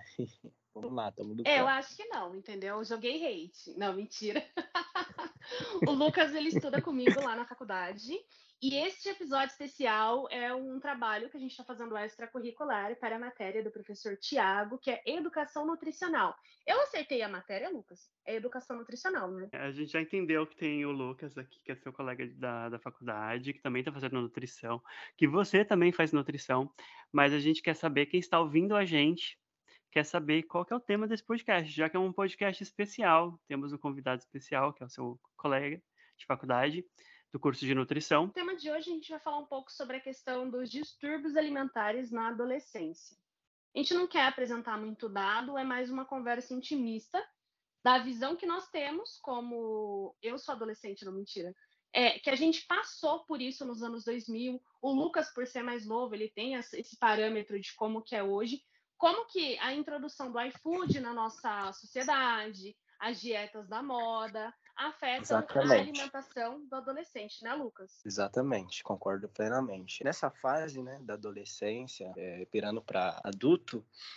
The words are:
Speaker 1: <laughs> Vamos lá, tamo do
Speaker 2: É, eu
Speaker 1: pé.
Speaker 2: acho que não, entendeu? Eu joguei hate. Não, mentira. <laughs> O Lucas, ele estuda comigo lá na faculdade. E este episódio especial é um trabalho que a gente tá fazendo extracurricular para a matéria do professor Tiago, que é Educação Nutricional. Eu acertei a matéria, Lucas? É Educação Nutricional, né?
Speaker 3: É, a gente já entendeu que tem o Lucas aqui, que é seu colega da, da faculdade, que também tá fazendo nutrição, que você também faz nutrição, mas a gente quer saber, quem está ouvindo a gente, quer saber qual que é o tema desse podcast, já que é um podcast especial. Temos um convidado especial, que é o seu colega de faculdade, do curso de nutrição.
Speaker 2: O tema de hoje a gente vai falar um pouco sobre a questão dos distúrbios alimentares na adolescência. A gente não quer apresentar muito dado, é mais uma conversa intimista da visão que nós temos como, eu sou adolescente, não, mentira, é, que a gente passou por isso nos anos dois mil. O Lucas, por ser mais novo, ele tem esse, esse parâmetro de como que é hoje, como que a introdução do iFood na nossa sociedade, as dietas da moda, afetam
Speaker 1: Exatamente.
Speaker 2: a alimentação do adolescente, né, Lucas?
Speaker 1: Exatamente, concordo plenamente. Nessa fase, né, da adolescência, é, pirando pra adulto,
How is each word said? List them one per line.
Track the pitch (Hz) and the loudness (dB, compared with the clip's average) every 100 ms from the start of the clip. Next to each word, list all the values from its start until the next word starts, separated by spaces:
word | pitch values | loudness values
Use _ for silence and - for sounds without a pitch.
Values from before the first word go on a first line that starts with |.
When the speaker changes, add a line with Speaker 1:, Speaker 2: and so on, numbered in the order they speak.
| - - | -10 -6
Speaker 1:
<laughs> | 123 - - _ _ 107 | -6 -8 -20 _ _ -10
Vamos | 120 | -6
lá, | 123 107 | -4 -4
tamo | - 104 | -4 -8
do | 107 117 | -2 4
Speaker 2:
É, | 285 | 6
eu | 254 | 6
Speaker 1:
pé. | |
Speaker 2:
acho | 269 277 - | 2 -2 -10
que | 440 | -8
não, | 339 180 190 | -6 -6 -10
entendeu? | 196 202 196 208 | -10 -8 -4 -4
Eu | |
joguei | 214 226 240 311 320 | -4 -4 -2 -2 -2
hate. | 185 170 - - - | -4 -10 -14 -12 -4
Não, | 202 | -2
mentira. | 190 214 - 214 214 - - | -2 -6 -6 -2 -2 -4 -8
<laughs> | - 349 339 370 - - 330 - - 494 480 392 330 | -4 -4 -4 -4 -6 -6 -10 -12 -10 -6 -4 0 2
O | |
Lucas, | 277 302 359 311 311 | 4 4 6 4 4
ele | 302 | 0
estuda | 311 285 554 | 0 0 -2
comigo | - 269 247 180 | 0 4 6 6
lá | 254 | 2
na | 226 240 | -2 -4
faculdade. | 233 226 190 180 202 226 370 - _ _ - | -8 -6 -4 -4 -6 -8 -8 -10 _ _ -4
E | 269 277 | 0 0
este | 349 381 392 | 0 -4 -8
episódio | 392 320 269 269 | -6 -2 0 0
especial | - 285 - 262 214 220 247 269 | -2 -12 -2 2 4 4 2 0
é | 247 247 | -4 -2
um | 254 262 262 | -2 -4 -6
trabalho | 285 262 233 214 240 | -4 -2 0 0 -4
que | 294 | -8
a | |
gente | 262 - | -10 -10
tá | |
fazendo | 233 226 233 214 | -12 -10 -6 -4
extracurricular | 214 - 226 254 233 233 294 214 202 240 | -6 -8 -10 -8 -8 -6 -2 0 0 -4
para | 233 226 | -4 -4
a | |
matéria | 240 - 190 214 | -6 -8 -4 -4
do | 220 | -4
professor | 220 208 202 220 196 | -6 -12 -10 -8 -6
Tiago, | - 277 190 202 208 262 | -2 2 4 4 0 -4
que | - | -4
é | 233 208 | -2 -2
Educação | 320 330 311 294 302 311 | -2 -2 -2 -4 -2 -2
Nutricional. | 330 320 - 359 302 185 - _ _ - | -2 -4 -6 0 2 2 0 _ _ 2
Eu | 440 | 4
acertei | 571 349 294 254 | 4 0 -2 0
a | 214 | 0
matéria, | 185 - 196 302 | -4 -6 -6 -4
Lucas? | 311 - 180 - _ - | -8 -10 -20 -20 _ -6
É | 220 | -4
Educação | 240 254 247 240 | -4 -6 -10 -12
Nutricional, | 233 247 370 370 185 | -10 -6 -2 -2 -2
né? | 185 196 | -6 -8
Speaker 3:
É, | 135 | -6
a | 139 | -6
gente | 139 147 | -4 -2
já | 160 | -2
entendeu | 160 196 170 156 156 | 0 -2 2 2 2
que | - | -2
tem | 160 147 143 | -2 0 -2
o | |
Lucas | 139 127 131 147 131 | -2 -4 -6 -10 -12
aqui, | 131 _ | -16 _
que | - | -12
é | 131 | -10
seu | 135 | -10
colega | 127 131 127 127 131 | -8 -6 -6 -8 -4
da, | 127 117 117 | -4 -4 -4
da | 117 | -6
faculdade, | 123 - 120 107 107 120 131 | -10 -10 -6 -4 -2 -4 -4
que | 139 | -6
também | 135 123 | -2 -2
tá | 131 | -2
fazendo | 139 131 127 | -4 -4 -2
nutrição, | 120 120 131 - 117 117 - - - - | -2 -4 -10 -10 -6 -6 -8 -16 -10 4
que | 147 | 4
você | 160 196 196 | 6 6 6
também | 208 190 175 | 6 8 8
faz | 175 160 | 6 4
nutrição, | 156 139 139 - 131 139 - - - - | 4 2 -4 0 2 2 -4 -20 -20 -2
mas | 147 143 | 6 6
a | 147 | 6
gente | 147 160 | 4 4
quer | - 151 | 2 2
saber, | 160 143 143 | 2 4 4
quem | 180 | 2
está | 170 170 | 4 4
ouvindo | 160 151 190 208 | 6 6 6 4
a | |
gente, | 190 156 147 165 - - _ _ _ - _ 151 | 4 6 6 4 -2 -10 _ _ _ -20 _ 0
quer | |
saber | 151 175 147 156 | 2 2 4 2
qual | 160 175 180 | 2 -2 0
que | |
é | 240 | -2
o | |
tema | 240 208 214 | 0 0 2
desse | 220 | -2
podcast, | - 226 - 185 156 | -2 -4 2 2 2
já | 151 156 | 0 2
que | 185 | 2
é | |
um | 185 | 0
podcast | 180 196 - 202 185 | 2 -2 0 -2 -2
especial. | 196 - 202 - 196 160 170 170 - | -8 -4 -4 2 6 8 6 -4 -8
Temos | 139 139 | -4 -4
um | 143 | -4
convidado | 147 139 131 127 | -4 -2 -2 -2
especial, | - 139 - 139 139 | -4 -14 -2 2 2
que | 143 | 0
é | 123 | -12
o | |
seu | - 123 123 _ - | -8 -8 -8 _ -4
colega | 147 135 143 165 _ _ _ _ | 2 2 0 -6 _ _ _ _
de | - | -4
faculdade, | 127 131 123 139 160 180 _ - - _ | -2 2 4 4 2 -8 _ -20 -20 _
do | 131 | 0
curso | 147 127 135 | 0 2 2
de | |
nutrição. | 131 127 139 - 151 180 | 2 2 0 4 4 4
Speaker 2:
O | |
tema | 359 349 370 | -2 -4 -4
de | 302 | -4
hoje | 302 320 | -4 -4
a | |
gente | 330 302 | -8 -6
vai | 311 | -8
falar | 320 294 | -4 -4
um | 285 | -4
pouco | 269 262 | -8 -8
sobre | - 254 262 | -10 -8 -8
a | |
questão | 262 262 - 254 254 | -8 -10 -4 -4 -2
dos | 247 247 | -4 -4
distúrbios | 240 302 - 285 302 302 294 | -6 -8 -8 -4 -4 0 2
alimentares | 302 285 269 233 208 233 247 | 2 0 -2 0 0 0 -2
na | 233 226 | -2 -2
adolescência. | 226 247 262 - 214 165 330 - _ _ _ _ _ _ - | -2 -2 -2 -4 -8 -8 -8 -16 _ _ _ _ _ _ -2
A | |
gente | - | 2
não | 349 359 | 2 4
quer | 330 269 | 4 4
apresentar | 269 247 233 233 214 | 4 -2 -2 -4 -4
muito | 220 220 226 | -4 -6 -4
dado, | 196 196 220 254 277 | -2 2 0 0 -2
é | |
mais | 262 247 254 | -2 -2 -2
uma | 262 262 | -4 -4
conversa | 269 240 240 254 | -4 -2 -2 -2
intimista | 254 - 294 233 220 - 370 - _ _ _ _ _ | -6 -4 -2 0 -2 -4 -6 -6 _ _ _ _ _
da | 247 254 | 6 6
visão | 240 233 262 339 | 4 -2 -2 -2
que | 359 | -2
nós | 349 - | -2 -2
temos | 320 285 320 466 - | -4 -2 -4 -8 -10
como, | - 247 240 233 226 220 208 202 190 - | -6 -4 -4 -4 -2 -2 -2 -4 -6 -6
eu | 220 262 | -6 -6
sou | - | -6
adolescente, | 247 220 214 214 202 196 | -6 -4 -6 -10 -10 -8
não, | |
mentira, | 190 202 208 175 190 _ _ _ | -8 -8 -8 -8 -10 _ _ _
é, | - 247 - | 4 4 4
que | - | 0
a | 262 | 4
gente | 320 320 - | 6 4 2
passou | 359 453 - 311 320 - | 0 0 -2 0 0 -2
por | 294 | -4
isso | 254 262 269 | -4 -4 -6
nos | 226 | -6
anos | 233 233 | -6 -6
dois | 220 240 226 | -4 -4 -4
mil. | 226 247 254 _ _ | -4 -4 -4 _ _
O | 269 | 2
Lucas, | 269 330 330 - | 4 4 2 0
por | - 247 | -2 -4
ser | 254 | -4
mais | 240 240 214 | -4 -4 -2
novo, | 226 247 | -2 0
ele | 214 214 | -2 -6
tem | - 240 262 | -4 -4 -4
esse, | 240 - | -6 -10
esse | - - | -10 2
parâmetro | 233 214 214 220 208 202 | 4 6 4 0 -4 -6
de | 190 - | -6 -4
como | 214 220 | -2 -2
que | 220 226 | -2 -2
é | |
hoje, | 196 202 226 262 _ _ _ - | 0 0 0 -4 _ _ _ 4
como | 330 440 466 | 4 4 -2
que | 381 294 - | -2 -2 0
a | 240 | -2
introdução | 285 302 294 277 - 262 | -2 -4 -6 -8 -8 -6
do | 233 | -4
iFood | 247 - 311 349 349 285 | -4 -4 -2 0 2 0
na | 240 | 0
nossa | 240 226 - 240 208 196 | -2 -2 -2 -4 -2 -4
sociedade, | 190 - 262 254 277 254 226 214 196 190 - _ - | -8 -10 -4 2 4 4 2 -2 -8 -14 -16 _ -8
as | 220 214 | -6 -4
dietas | 220 214 208 214 196 | -4 -4 -4 -10 -8
da | 220 | -6
moda, | 277 247 233 226 220 214 220 - _ - | -4 -2 0 -2 -4 -4 -8 -10 _ -6
afetam | 285 - 269 254 | -4 -2 -2 -2
Speaker 1:
Exatamente. | 226 110 107 277 277 | 2 2 4 4 8
Speaker 2:
a | 110 | 8
alimentação | 98 - - - - - 233 277 285 | 6 -4 -6 -8 -10 -6 -6 -6 -10
do | 262 | -8
adolescente, | 247 269 339 233 208 - | -6 -8 -8 -10 -12 -10
né, | 226 | -6
Lucas? | 285 254 - 190 - | -4 -6 -8 -20 -14
Speaker 1:
Exatamente, | - 98 98 - 135 113 92 - | -8 -2 0 0 0 0 -2 -10
concordo | - 98 98 98 104 | -6 -4 -2 -2 -4
plenamente. | - 110 123 131 95 95 - | -2 0 0 -2 -4 -10 -4
Nessa | 135 - - | -2 0 -2
fase, | - 131 151 160 135 | -2 0 0 -2 -8
né, | 127 135 | -10 -12
da | 120 | -10
adolescência, | 104 104 101 101 - 107 113 127 - 92 92 | -8 -8 -10 -12 -6 -4 -4 -6 -10 -12 -8
é, | 90 87 90 | -8 -8 -4
pirando | 110 104 110 | -2 -2 -4
pra | - 95 92 - | -2 0 0 -2
adulto, | - 98 131 175 - 113 - - - | -6 0 4 4 4 -10 -10 -18 -18